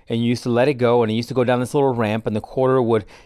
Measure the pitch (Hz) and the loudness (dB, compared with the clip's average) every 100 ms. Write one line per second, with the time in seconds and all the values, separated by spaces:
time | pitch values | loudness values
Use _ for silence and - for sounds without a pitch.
0 | - 117 117 120 131 117 131 131 120 120 | -6 -2 0 -2 0 2 2 2 2 2
1 | 110 110 120 127 120 123 123 147 139 120 | 2 -2 -2 -2 0 0 0 0 0 0
2 | 107 113 117 107 - - 131 131 117 113 | -2 -2 -2 -6 -6 -2 0 2 2 0
3 | 104 - | -2 -20